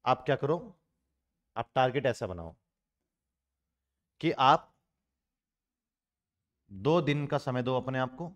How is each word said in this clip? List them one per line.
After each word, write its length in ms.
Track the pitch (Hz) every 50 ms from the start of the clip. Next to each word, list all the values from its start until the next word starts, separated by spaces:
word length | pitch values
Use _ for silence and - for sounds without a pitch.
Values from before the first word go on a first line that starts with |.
| -
आप 200 | 123 127 - -
क्या 100 | - 135
करो, 200 | 127 143 139 160 175 247 220 - _ _ _ _ _ _ _ _ _ _ _ _ _ _ _ _
आप 140 | 113 113 _ _
टारगेट 320 | 131 131 131 120 147 135
ऐसा 200 | 131 117 - 123
बनाओ 280 | 95 90 85 82 80 - _ _ _ _ _ _ _ _ _ _ _ _ _ _ _ _ _ _ _ _ _ _ _ _ _ _ _ _ _ _ _ _ _
कि 100 | - 165
आप 340 | - - 131 131 151 165 - _ _ _ _ _ _ _ _ _ _ _ _ _ _ _ _ _ _ _ _ _ _ _ _ _ _ _ _ _ _ _ _ _ _ _ _ _ _ _ _ _
दो 300 | 98 95 101 139 160 175
दिन 240 | 156 147 143 147 143
का 120 | 139 151 139
समय 220 | - 135 127 127
दो 140 | 123 123 131
अपने 220 | 127 127 135 131 131
आप 180 | 131 123 -
को 140 | - - 170 -